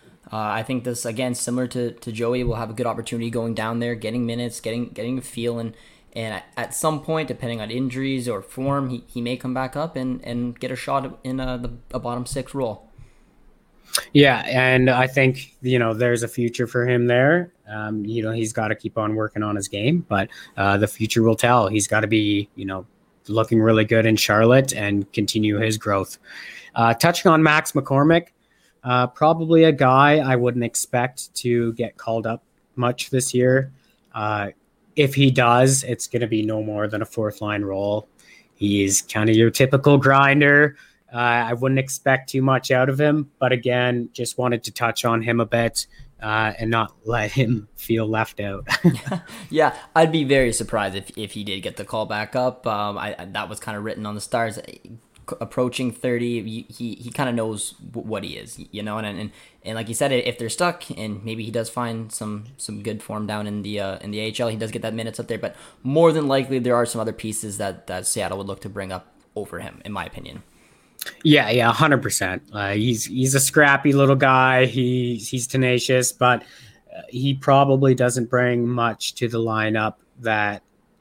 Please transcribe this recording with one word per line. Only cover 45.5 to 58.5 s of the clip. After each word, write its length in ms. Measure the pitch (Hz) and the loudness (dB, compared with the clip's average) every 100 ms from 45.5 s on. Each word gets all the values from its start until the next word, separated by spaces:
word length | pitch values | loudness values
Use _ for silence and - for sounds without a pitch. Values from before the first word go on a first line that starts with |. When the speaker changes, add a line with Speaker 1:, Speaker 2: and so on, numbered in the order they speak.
| 117 117 - - - - - | 0 0 -4 -10 -16 -20 -12
Speaker 2:
uh, 300 | 110 110 110 - | -4 0 0 -2
and 120 | 113 | -2
not 240 | 113 107 _ | -2 -2 _
let 280 | 110 117 107 | -4 -2 -2
him 360 | 135 117 113 104 - | 0 0 0 -6 -12
feel 300 | - 113 110 | -2 -2 0
left 340 | 110 113 - | -2 -4 -6
out. 260 | 101 98 - - | -8 -8 -6 2
<laughs> 380 | 170 123 - 180 | 2 2 -6 -10
Speaker 1:
<laughs> 260 | - - 190 | -10 -18 -6
Yeah, 260 | 156 147 - - | 0 0 0 -2
I'd 180 | 160 160 | 2 4
be 120 | 160 | 2
very 280 | 135 139 123 | 2 4 4
surprised 420 | 110 110 110 101 98 | 0 -4 -2 -2 -6
if, 140 | - - | -12 -12
if 160 | 101 | -12
he 120 | 107 | -10
did 160 | 101 98 | -8 -8
get 140 | - - | -8 -10
the 80 | |
call 220 | 98 110 104 | -8 -6 -4
back 300 | 107 107 131 | -6 -4 -2
up. 300 | 127 123 117 | -2 -2 -4
Um, 320 | 104 104 101 | -2 -4 -6
I, 160 | 101 - | -8 -10
I, 60 | 90 | -10
that 220 | 107 95 | -8 -8
was 120 | 104 | -10
kinda 200 | - 104 | -10 -8
written 260 | 107 - 107 | -8 -8 -8
on 80 | |
the 60 | 104 | -8
stars. 360 | - 117 113 101 | -4 -2 -2 -6
C-, 420 | - - - 117 _ _ - - | -16 -20 -20 -20 _ _ -14 -12
approaching 500 | 110 - 127 120 127 | -8 -2 -2 -2 -6
thirty, 500 | 110 127 120 120 117 | -4 -4 -2 -2 -4
he, 240 | 107 113 - | -6 -12 -14
he, 260 | - 117 | -12 -10
he 160 | - 117 | -10 -12
kinda 220 | 123 131 | -6 -4
knows 400 | 117 113 104 - | -2 -4 -6 -10
w-, 340 | - - 117 107 | -12 -14 -12 -8
what 180 | 104 | -8
he 120 | 101 - | -8 -12
is, 220 | - | -14